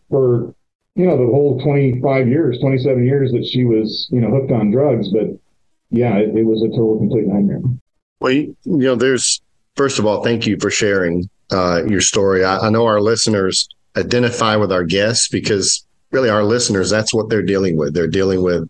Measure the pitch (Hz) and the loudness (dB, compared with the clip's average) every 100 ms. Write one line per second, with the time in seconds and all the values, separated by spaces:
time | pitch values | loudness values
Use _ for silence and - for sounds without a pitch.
0 | _ 139 127 120 - - _ _ _ - | _ 0 2 0 -4 -12 _ _ _ 0
1 | 180 143 120 135 143 127 147 143 135 123 | 2 2 2 2 2 0 0 2 0 0
2 | 135 135 120 143 151 120 139 131 139 127 | 0 0 2 2 0 0 0 0 0 2
3 | 123 139 127 117 - 127 123 110 107 - | 2 2 0 -2 -2 0 2 2 -2 -6
4 | - 123 110 110 - 113 104 120 147 117 | -4 -2 0 0 0 0 2 2 2 0
5 | 95 104 101 - _ _ _ _ _ 117 | -2 -2 -2 -6 _ _ _ _ _ -2
6 | 113 101 107 110 113 110 107 113 113 107 | 0 0 0 2 0 0 0 0 0 0
7 | 101 - 95 101 101 - 127 127 - _ | 0 0 0 0 0 0 -4 -4 -10 _
8 | _ _ 127 135 151 - - 160 131 120 | _ _ -2 0 -2 -8 -4 0 2 2
9 | 131 123 - - _ _ _ - 139 - | 2 0 -2 -4 _ _ _ -4 -2 0
10 | 107 101 117 117 110 95 101 - 107 98 | 0 0 0 -2 -2 -2 -2 -2 0 0
11 | 87 87 95 - - 95 90 85 82 98 | 0 -2 -6 -12 -6 -2 0 0 0 0
12 | - 110 98 92 92 95 110 113 117 104 | 2 2 2 2 2 0 0 2 2 2
13 | 104 113 - 101 95 - - _ _ - | 2 0 0 0 0 -2 -6 _ _ -6
14 | 87 123 120 117 113 107 101 92 85 98 | -2 0 0 0 2 2 2 0 0 0
15 | 107 113 - 104 107 101 90 - - _ | 0 0 -2 -4 -2 -2 -2 -4 -8 _
16 | _ 135 123 104 104 120 117 98 90 107 | _ -2 2 2 2 0 0 0 0 0
17 | 107 113 110 110 90 95 95 78 73 80 | 0 -2 -2 -2 0 0 0 -2 -2 -2
18 | 80 92 95 92 90 85 80 | -2 0 0 0 0 -2 -4